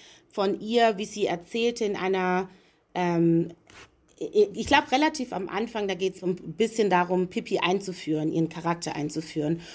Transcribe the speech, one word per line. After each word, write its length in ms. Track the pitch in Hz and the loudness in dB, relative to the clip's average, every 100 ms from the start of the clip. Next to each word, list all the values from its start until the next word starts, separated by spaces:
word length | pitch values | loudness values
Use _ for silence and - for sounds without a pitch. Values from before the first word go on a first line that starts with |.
| - - _ | -20 -20 _
von 260 | - 196 196 | -4 -2 -2
ihr, 380 | 214 233 226 196 | 0 4 4 2
wie 80 | 214 | -4
sie 200 | 208 190 | -2 -2
erzählte 580 | 175 - 233 233 233 214 | -2 -4 -2 0 0 -2
in 100 | 202 | -2
einer, 540 | 190 190 185 180 190 - _ _ _ 180 | 0 0 2 0 -2 -10 _ _ _ -2
ähm, 540 | 175 170 170 165 170 - _ - - _ _ - | 0 4 4 4 2 -6 _ -20 -20 _ _ -12
ich 500 | 156 208 208 196 240 | -2 2 2 2 2
glaub, 240 | 285 294 | 4 4
relativ 420 | 262 311 302 247 | 2 2 0 -6
am 160 | 180 190 | -6 -4
Anfang, 380 | 190 233 226 202 | -2 -2 -2 -4
da 80 | 180 | -2
geht's 280 | 190 185 | -2 -2
ein 120 | 180 185 | -4 -4
bisschen 540 | - 156 226 226 208 | -4 -2 0 2 4
darum, 380 | 180 175 180 180 | 4 4 2 0
Pippi 320 | 233 - 185 | -2 -2 -2
einzuführen, 720 | 170 196 196 180 - 156 156 | 0 0 -2 -8 -2 -2 0
ihren 180 | 165 160 | 0 0
Charakter 460 | 165 165 170 165 156 | -2 -2 -2 -4 -6
einzuführen 680 | 147 160 160 160 147 165 - | -4 -6 -6 -4 -2 -2 -6